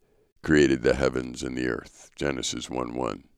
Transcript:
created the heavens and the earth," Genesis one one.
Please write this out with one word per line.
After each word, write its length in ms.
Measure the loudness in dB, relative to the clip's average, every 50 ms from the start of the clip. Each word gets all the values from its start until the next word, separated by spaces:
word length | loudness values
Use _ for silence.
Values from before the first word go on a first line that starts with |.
| _ _ _ _ _ _ _ _ 0
created 400 | 4 6 6 6 6 4 4 2
the 120 | 2 2
heavens 480 | 2 2 0 0 -2 -4 -6 -8 -8 -8
and 140 | -6 -6
the 120 | -4 -4 -4
earth," 420 | -4 -6 -8 -12 -20 -20 -20 -20 _
Genesis 560 | -6 -4 -4 -2 -4 -4 -6 -6 -8 -8 -8
one 240 | -6 -6 -6 -4 -4
one. 300 | -4 -4 -4 -6 -8 -12 _ _